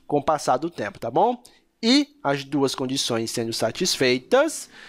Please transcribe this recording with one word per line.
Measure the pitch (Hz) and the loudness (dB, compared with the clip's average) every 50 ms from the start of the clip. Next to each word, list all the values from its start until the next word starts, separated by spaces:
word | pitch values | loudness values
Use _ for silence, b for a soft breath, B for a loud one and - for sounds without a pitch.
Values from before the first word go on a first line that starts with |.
| b | b
com | - 147 147 | -2 -2 -2
o | 139 | 0
passar | - 156 143 - - 135 | 0 -2 0 0 0 0
do | 127 147 175 | 0 0 -4
tempo, | - - 113 101 98 - | -6 -6 -8 -8 -8 -8
tá | - 113 120 | -8 -2 0
bom? | 156 190 233 247 240 b b b b b b _ - | 2 2 2 2 -2 b b b b b b _ -4
E | - 226 254 285 294 - _ _ - | 0 2 4 4 2 0 _ _ -2
as | 139 139 143 139 | -2 -2 -2 -4
duas | 135 143 147 139 131 131 | -4 0 0 0 0 0
condições | - 139 127 131 139 - - 123 113 117 113 | -2 -4 -4 -4 -4 -2 -2 -2 -2 -2 -4
sendo | - - 117 113 113 | -4 -4 -4 -4 -4
satisfeitas, | - - 110 113 - 180 - - - 147 127 123 131 127 - - 262 294 330 - - - - B B B | -2 -2 -2 -2 -2 -2 -2 0 2 2 2 2 0 0 2 2 4 4 2 -2 -8 -12 -14 B B B